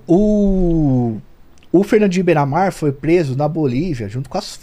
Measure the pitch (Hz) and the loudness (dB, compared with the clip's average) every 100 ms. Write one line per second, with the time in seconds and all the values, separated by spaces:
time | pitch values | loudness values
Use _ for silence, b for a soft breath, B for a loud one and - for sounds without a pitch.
0 | - 185 214 208 202 190 180 165 151 127 | 0 2 2 2 2 2 2 2 2 2
1 | 120 110 - - - - - 170 196 220 | 0 -4 -12 -20 -20 -20 -2 0 2 2
2 | 208 180 185 156 139 151 190 - 151 135 | 2 2 0 2 0 0 -2 -2 -4 -4
3 | 143 175 147 127 151 165 147 120 185 131 | 0 0 0 -2 -2 -2 -2 -2 -4 -4
4 | 104 120 135 185 - - | -6 -8 -8 -8 -10 -10